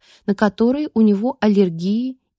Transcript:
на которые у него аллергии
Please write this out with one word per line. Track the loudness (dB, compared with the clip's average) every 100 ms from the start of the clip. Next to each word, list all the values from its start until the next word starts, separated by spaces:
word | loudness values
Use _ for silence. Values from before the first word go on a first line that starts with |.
| _ _ -6
на | -2
которые | -2 0 0 0 -4
у | 2
него | 2 2 -2 -2
аллергии | 0 2 0 -2 -4 -4 -6 -10 _